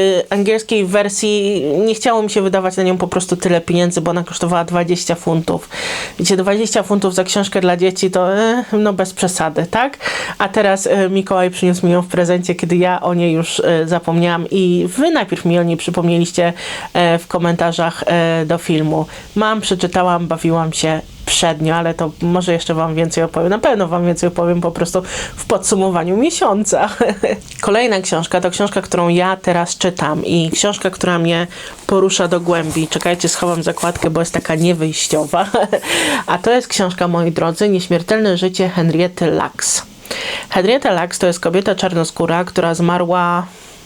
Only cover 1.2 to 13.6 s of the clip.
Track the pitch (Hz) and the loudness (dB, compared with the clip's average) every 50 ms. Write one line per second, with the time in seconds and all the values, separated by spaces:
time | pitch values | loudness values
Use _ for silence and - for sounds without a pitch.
1.2 | 220 208 208 208 196 202 208 175 135 151 143 175 214 226 214 220 - 254 233 220 | 0 0 2 2 0 0 0 0 0 0 0 2 2 0 0 0 0 0 2 2
2.2 | 214 202 - 214 190 190 185 190 185 185 185 190 185 185 185 175 180 180 - 185 | 0 0 0 0 0 2 0 0 0 0 0 0 0 0 0 0 -2 -2 -2 -2
3.2 | 180 - 180 180 - 185 175 170 170 - 170 175 175 175 175 175 160 175 165 175 | -2 -2 -2 0 0 2 2 2 0 0 0 2 2 2 0 0 0 0 -2 -2
4.2 | 175 - - - 175 170 180 170 170 170 175 175 175 165 180 175 - - 170 170 | -4 -4 -4 -4 -2 0 0 0 0 0 0 0 0 0 0 -2 -2 -4 -4 -2
5.2 | - 175 165 165 165 - 175 170 - - - - - - - - - - - - | -2 -2 0 0 0 -2 -4 -4 -6 -10 -10 -8 -8 -6 -6 -8 -8 -8 -6 -2
6.2 | 175 196 196 185 180 196 202 214 226 214 - 226 185 - 208 202 202 190 180 190 | 0 2 2 2 2 2 2 0 0 0 0 0 0 2 0 2 2 2 2 0
7.2 | 185 185 - 214 196 196 - 196 180 180 175 175 190 190 185 - 196 185 190 185 | 0 0 0 0 0 0 0 2 2 2 2 4 2 2 2 2 0 0 2 2
8.2 | 180 185 196 208 226 226 233 247 240 - 214 208 214 208 196 180 190 185 - - | 2 2 2 2 2 2 2 0 -2 0 0 2 2 2 2 0 -2 -4 -2 -2
9.2 | 196 180 - - 160 160 147 - 165 170 - 220 254 277 - - - - - - | -2 -2 0 0 -2 -2 0 -2 -2 0 0 0 0 0 -2 -6 -8 -6 -6 -6
10.2 | - - - - 202 196 196 226 202 196 196 196 - - - 196 190 185 196 196 | -8 -6 -4 -2 -2 0 2 2 2 2 2 2 2 2 2 2 2 2 2 0
11.2 | 190 - 196 180 180 180 180 - 185 180 175 180 - 175 175 180 175 180 - 175 | 0 0 2 2 2 0 0 0 2 2 2 2 2 2 2 2 0 0 0 0
12.2 | 175 170 180 180 180 180 175 - 175 165 180 175 180 180 180 - - 175 175 175 | 2 2 2 0 0 -2 -4 -2 0 0 2 4 4 2 2 0 0 0 0 2
13.2 | 175 170 160 160 170 - - - | 2 2 2 2 0 -2 -2 0